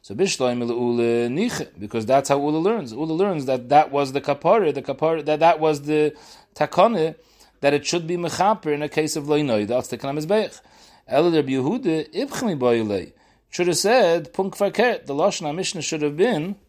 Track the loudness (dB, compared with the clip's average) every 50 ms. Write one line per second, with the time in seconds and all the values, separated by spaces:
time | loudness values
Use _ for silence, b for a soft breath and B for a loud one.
0 | _ -12 -2 -2 0 -2 0 0 0 -2 0 -2 -4 -4 -4 -2 -2 -2 0 0
1 | 0 2 2 0 0 -2 -2 -2 -2 -2 -4 -6 -8 -10 _ -16 -14 -8 -6 -6
2 | 0 2 2 2 4 2 0 0 2 -2 -2 0 0 0 -2 -2 -6 -8 -8 -8
3 | -6 -4 -2 0 0 0 0 -4 -2 -2 -4 -4 0 4 4 4 4 4 0 -2
4 | -2 0 -4 -4 -2 -2 -4 0 2 2 2 4 2 0 -2 -4 -6 -8 -4 -2
5 | 0 0 0 0 -2 -2 0 4 4 4 4 4 2 0 0 0 -2 0 2 2
6 | 2 2 0 B B B B B B B _ -4 -4 0 4 4 4 4 4 0
7 | 0 -2 -2 b b b b b b b b _ 2 2 2 2 0 -2 -4 -4
8 | -2 -4 -4 -4 -4 -6 -2 0 2 2 2 0 -2 -4 -2 -2 -4 -2 -2 -2
9 | -2 -2 -4 -6 -2 0 0 2 2 2 0 0 0 0 -2 -2 -2 -4 -10 -8
10 | -6 -6 -6 -6 -2 0 0 0 0 -2 -10 -18 b b b b b b b b
11 | b 0 2 4 4 4 4 2 2 2 0 0 0 0 -2 0 0 0 0 0
12 | -4 -4 -4 -6 -6 -4 -6 -4 -4 -2 -2 2 2 2 2 2 0 -2 -4 -4
13 | -6 -10 b b b b b b b b -4 -2 0 0 0 0 2 4 4 4
14 | 4 4 2 0 -2 -6 -6 -4 -4 -4 -2 -2 -2 -2 2 2 2 2 0 -2
15 | -6 -6 -2 0 0 0 0 -2 -6 -6 -4 -4 -6 -6 -6 -6 -6 -6 -4 -2
16 | -2 -2 0 2 0 2 2 -2 -4 -6 -8 _ _